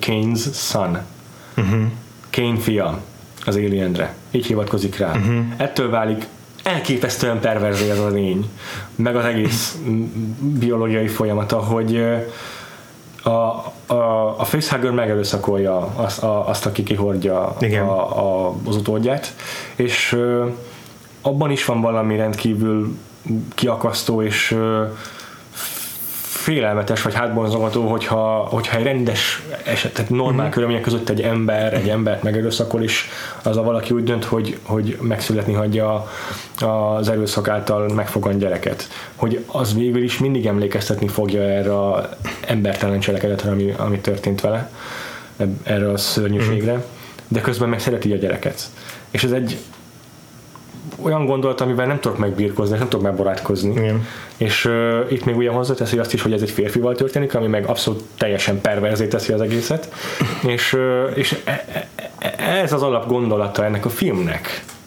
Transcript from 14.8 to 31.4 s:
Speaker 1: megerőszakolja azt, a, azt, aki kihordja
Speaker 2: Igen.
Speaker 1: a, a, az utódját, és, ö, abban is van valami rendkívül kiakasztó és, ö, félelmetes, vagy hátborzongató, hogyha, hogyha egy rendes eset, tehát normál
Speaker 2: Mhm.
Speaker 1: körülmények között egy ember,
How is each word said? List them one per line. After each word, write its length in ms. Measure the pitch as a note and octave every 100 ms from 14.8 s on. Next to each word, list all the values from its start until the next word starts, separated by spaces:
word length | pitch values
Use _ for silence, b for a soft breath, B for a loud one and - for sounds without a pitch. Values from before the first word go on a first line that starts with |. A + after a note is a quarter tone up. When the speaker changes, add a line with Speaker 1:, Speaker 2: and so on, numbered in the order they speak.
| B2
Speaker 1:
megerőszakolja 840 | B2 A2 G#2 G2+ G2+ G2+ G2 G2 F#2 F2+ A2+
azt, 260 | G#2 -
a, 260 | A2 G#2 G2+
azt, 180 | G#2 G#2+
aki 160 | G2+
kihordja 720 | G#2 G#2 G2+ F#2+ F#2+ F#2 F#2+ G#2+
Speaker 2:
Igen. 240 | A2+ G#2
Speaker 1:
a, 340 | G2 F#2+ - - G2 F#2+ F#2
a, 80 | D#2+
az 120 | A2+ G#2
utódját, 580 | G#2 G#2+ A#2+ C#3+ - B B B B
és, 380 | - B2 - -
ö, 340 | A#2+ A#2+ A#2+ A#2+ A#2+ B B B - - -
abban 280 | C#3 C#3 D3+
is 140 | C3+
van 160 | - A#2
valami 360 | A2+ A2+ A2 G#2+
rendkívül 800 | A2 G#2+ A#2 G#2+ A2 G#2+ G#2+ - - - - A2+ A2+
kiakasztó 680 | - B2 A2 A#2 G#2+ - A2+
és, 280 | A2 G#2 -
ö, 320 | A2+ A2 A2 G#2+ G#2+ B B B B B B B B B - - -
félelmetes, 800 | - - - D#3 G#2+ G#2 G2+ G#2+
vagy 120 | A2+
hátborzongató, 720 | A2+ A#2+ A2 A2 A2 A2 A#2 A2+
hogyha, 580 | A2+ - A2+ A2 A2 G#2
hogyha 260 | A#2 A2 A#2
egy 60 |
rendes 600 | B2+ C3 A#2 G#2+ - - - -
eset, 280 | - A#2 -
tehát 180 | - G#2+
normál 340 | B2 B2+ A#2+
Speaker 2:
Mhm. 80 | G#2+
Speaker 1:
körülmények 300 | A#2+ A#2 A#2
között 260 | A#2+ A#2 A2+
egy 120 | G#2
ember, 540 | A2+ A2+